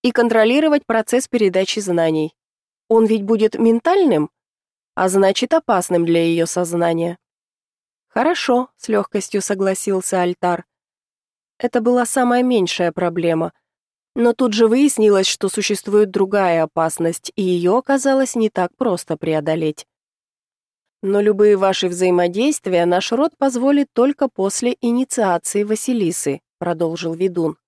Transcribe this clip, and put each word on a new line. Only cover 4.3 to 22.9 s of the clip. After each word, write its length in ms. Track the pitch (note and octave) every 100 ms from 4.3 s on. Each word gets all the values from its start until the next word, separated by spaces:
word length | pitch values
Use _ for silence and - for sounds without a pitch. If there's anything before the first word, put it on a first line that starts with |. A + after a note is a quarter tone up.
| _ _ _ _ _ _ -
а 120 | F#3
значит, 440 | F#3+ F#3+ G3 B3+
опасным 520 | D#4+ - G3 - F3
для 200 | E3+ E3+
ее 220 | E3 E3+ E3
сознания». 720 | - F3 E3+ E3+ E3 E3+ F3+ _ _ _ _ _ _ _ _ _
«Хорошо», — 600 | A3+ C#4+ F4 - B3 B3+ _
с 100 | -
легкостью 540 | G#3 G3 G3+ - G3+
согласился 800 | - G3 G3 F#3+ - F#3+ - F#3
Альтар. 420 | F3+ F3+ F3+ E3+ - _ _ _ _ _ _ _ _ _
Это 240 | A#3+ A#3+
была 240 | A3+ B3 A#3
самая 360 | C4+ B3 B3
меньшая 480 | B3+ A#3+ F3+ - F3
проблема. 640 | D#3+ F3 E3+ E3+ D#3+ E3+ _ _ _ _ _ _
Но 180 | - A#3+
тут 220 | A#3 B3
же 120 | G#3 A3+
выяснилось, 600 | A#3+ C#4+ - G#3+ G3 F#3+
что 240 | - G3
существует 600 | - G3 G3+ - G#3 G#3
другая 520 | G3 F#3+ G3+ F#3 E3
опасность, 680 | D#3+ - D#3+ - E3 E3+ - -
и 60 |
ее 340 | F#3 F3+ F3 A3+
оказалось 580 | - C#4 C4+ C4+ C4
не 140 | A#3+ G#3+
так 260 | - F3+ _
просто 400 | B3+ F3+ - D#3
преодолеть. 680 | D#3+ D#3 D3 D#3+ D#3 D3+ - _ _ _ _ _ _ _ _ _ _ _
«Но 180 | G3 G3+
любые 380 | G#3 G3+ G#3 G3
ваши 300 | F#3+ F#3 F3+
взаимодействия 960 | F3 F#3 F3+ F3 F#3 C#4 D4 G3 F3+
наш 260 | E3+